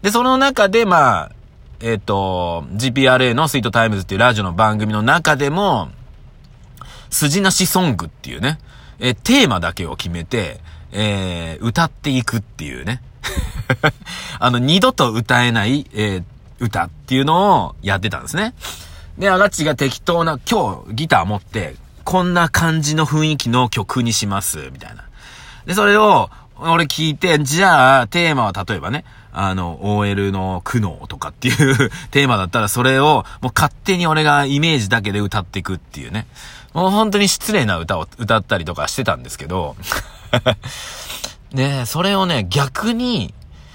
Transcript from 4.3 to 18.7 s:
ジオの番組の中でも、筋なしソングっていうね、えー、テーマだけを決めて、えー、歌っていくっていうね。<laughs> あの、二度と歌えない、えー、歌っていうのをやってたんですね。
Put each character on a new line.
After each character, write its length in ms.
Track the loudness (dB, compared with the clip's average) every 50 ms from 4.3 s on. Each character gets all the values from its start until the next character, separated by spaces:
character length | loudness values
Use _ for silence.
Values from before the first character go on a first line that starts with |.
| 4
ジ 80 | 2
オ 20 | -2
の 80 | -2
番 260 | 0 2 2 2 2 0
組 140 | -2 -2
の 100 | -2 0
中 340 | 2 2 2 2 2 0 0
で 120 | 2 0 -2
も、 400 | 0 0 0 2 0 0 -2 -6 -12 -18 -20 -20 -20 -20 -20 -20 -20 -20 -20 -20 -20 -20 -20 -20 -20 -20 -20 -20 -20 -20 -14 -8
筋 300 | -4 -2 0 0 2 2
な 100 | 2 2
し 160 | 2 2 0
ソ 140 | 0 2 2
ン 160 | 2 2 0
グ 100 | -2 -6
っ 20 | -10
て 220 | -14 -16 -16 -14
い 60 | -8
う 40 | -4
ね、 180 | -4 -4 -4 -6 -12 -20 -20 -20 -20 -20 -12 -4
え 120 | -4 -4
ー、 40 | -4
テ 320 | -2 0 2 4 4 4
ー 20 | 4
マ 120 | 2 0
だ 120 | -2 -4
け 140 | -4 -6 -8
を 100 | -8 -8
決 140 | -10 -8 -8
め 140 | -8 -8 -6
て、 360 | -4 -4 -4 -4 -4 -8 -14 -20 -20 -20 -20 -20 -10
え 680 | -6 -4 -2 -2 -2 -2 -4 -6 -6 -6 -8 -10 -10 -6
ー、 40 | -6
歌 200 | -4 0 0 -2
っ 60 | -2
て 200 | -4 -8 -4 -2
い 120 | -2 -2
く 160 | -2 -2 -6 -6
っ 20 |
て 240 | -6 -8 -14 -14 -12
い 160 | -12 -12 -8
う 40 | -8
ね。 180 | -8 -8 -8 -10 -18 -20 -8 -6 -4 -4 -4 -6 -6 -8 -10 -2 -2
<laughs> 720 | -2 2 2 -2 -2 -2 -16 -14 -14 -14 -12 -12 -6 0
あ 120 | 0 2
の、 80 | 2 2
二 220 | 2 4 4 4
度 120 | 4 4
と 200 | 4 2 0 2
歌 320 | 2 -2 0 2 2 4 4
え 80 | 4
な 140 | 2 2 2
い、 200 | 2 0 -2 -2 -6 -4
え 240 | -4 -2 -2 -2 -4
ー、 60 | -8 -10 -16 -20 -20 -20 -10 -6
歌 240 | -6 -4 -2 -2 -4
っ 40 | -4
て 260 | -6 -18 -6 -2 0
い 60 | 0
う 40 | 2
の 420 | 4 4 4 6 6 4 4 2
を 100 | -2 -8 -8
や 160 | -4 -2 -2 -2
っ 20 |
て 100 | -2 -4
た 80 | -6 -6
ん 40 |
で 60 | -10 -6
す 80 | -4
ね。 180 | -4 -4 -4 -6 -12 -14 -14